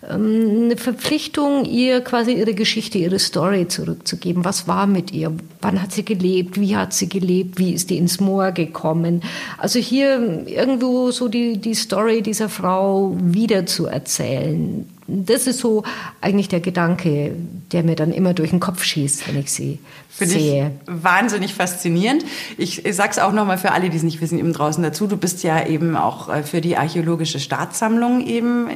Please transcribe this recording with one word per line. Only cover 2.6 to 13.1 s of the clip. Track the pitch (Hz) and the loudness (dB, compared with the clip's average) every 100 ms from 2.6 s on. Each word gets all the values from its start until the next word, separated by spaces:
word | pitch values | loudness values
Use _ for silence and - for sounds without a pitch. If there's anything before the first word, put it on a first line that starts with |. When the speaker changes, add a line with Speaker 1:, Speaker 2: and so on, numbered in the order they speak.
| 214 - - 202 | 0 -2 -2 0
Speaker 1:
ihre | 170 185 | 0 0
Story | - 165 170 196 175 | 0 0 2 2 0
zurückzugeben. | - 165 165 - 175 180 175 175 | -2 -4 -6 -6 -4 -2 0 0
Was | 196 - | -2 -2
war | 185 202 | 0 2
mit | 196 175 | 2 0
ihr? | - 160 160 - - | -2 -2 -4 -8 -6
Wann | 185 185 | -2 0
hat | 190 | -2
sie | - | -4
gelebt? | - 208 180 185 180 185 | -2 0 2 2 0 0
Wie | 202 202 | 0 2
hat | 185 | 0
sie | - 185 | -2 -2
gelebt? | 190 180 180 185 180 | -2 2 2 0 0
Wie | 185 | 0
ist | 170 - | 0 -2
die | 180 | 2
ins | 170 - | 2 2
Moor | 196 196 190 | 2 2 0
gekommen? | 180 160 - 160 160 170 170 214 - - - | 0 -2 -2 0 2 2 0 -2 -8 -10 -6
Also | - 254 | -2 0
hier | - 262 277 269 233 165 - | 0 2 4 2 0 -2 -4
irgendwo | - 240 262 254 247 254 | -2 2 2 2 2 2
so | 240 247 | 0 0
die, | 233 240 220 | 0 0 0
die | 226 220 | -2 -4
Story | - 196 220 226 | -2 0 2 2
dieser | 214 208 214 | 0 -2 -2
Frau | - 180 185 196 196 196 | -2 0 2 2 2 2